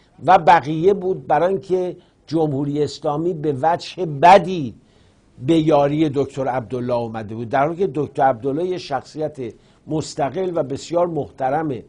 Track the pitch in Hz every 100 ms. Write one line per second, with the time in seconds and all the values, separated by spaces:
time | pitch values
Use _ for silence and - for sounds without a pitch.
0 | _ - 135 190 165 165 135 156 185 202
1 | 180 165 139 151 180 190 147 185 180 180
2 | _ _ - 165 156 135 143 147 143 -
3 | 156 151 175 160 151 127 156 175 - -
4 | 180 143 170 196 165 180 120 - _ _
5 | _ _ _ - 127 165 156 147 143 151
6 | 156 135 135 139 131 131 110 127 123 120
7 | 117 113 110 113 113 135 151 170 185 143
8 | 139 - 135 117 135 147 180 180 - 127
9 | - 147 151 147 117 - _ _ - 156
10 | 151 - 139 170 185 165 135 135 - 170
11 | 175 151 107 - 131 147 156 117